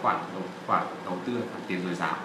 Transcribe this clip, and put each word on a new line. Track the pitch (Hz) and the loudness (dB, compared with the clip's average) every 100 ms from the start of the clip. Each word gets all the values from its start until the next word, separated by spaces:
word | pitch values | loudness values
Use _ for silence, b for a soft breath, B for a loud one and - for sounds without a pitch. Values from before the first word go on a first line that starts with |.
khoản | - - - | 2 2 0
đầu, | 95 90 - - | -4 -6 -4 2
khoản | 95 - - 92 | 4 2 -4 -4
đầu | 90 123 | -2 0
tư, | |
khoản | 117 - 85 85 | 0 -2 -4 -2
tiền | 92 90 | 0 0
dồi | |
dào. | 85 80 - | 2 0 0